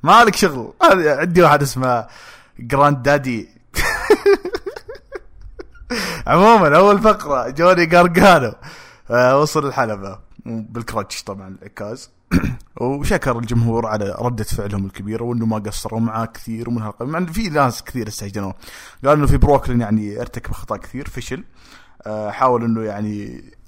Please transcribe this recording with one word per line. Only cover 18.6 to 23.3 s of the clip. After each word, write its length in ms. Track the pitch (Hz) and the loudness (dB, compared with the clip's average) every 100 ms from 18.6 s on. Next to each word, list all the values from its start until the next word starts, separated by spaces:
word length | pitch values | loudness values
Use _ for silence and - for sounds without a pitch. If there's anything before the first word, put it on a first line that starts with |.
| - - - - 139 | -18 -20 -20 -6 0
قال 120 | 147 | 2
إنه 100 | 143 | 4
في 100 | 127 | 4
بروكلين 440 | 139 139 - 120 | 4 2 2 -2
يعني 400 | 110 110 104 107 | 0 -2 -2 -8
ارتكب 300 | 120 - - | -10 -10 -10
أخطاء 260 | - - 104 | -12 -8 -10
كثير، 320 | - 127 143 | -8 -14 -12
فشل. 340 | - - 139 - _ _ - _ _ 107 | -12 -10 -12 -12 _ _ -20 _ _ -12
آه، 240 | 107 107 | -8 -8
حاول 320 | - 131 123 | -2 0 0
إنه 180 | 117 113 | 0 -2
يعني 640 | 110 101 107 104 101 | -4 -6 -8 -8 -12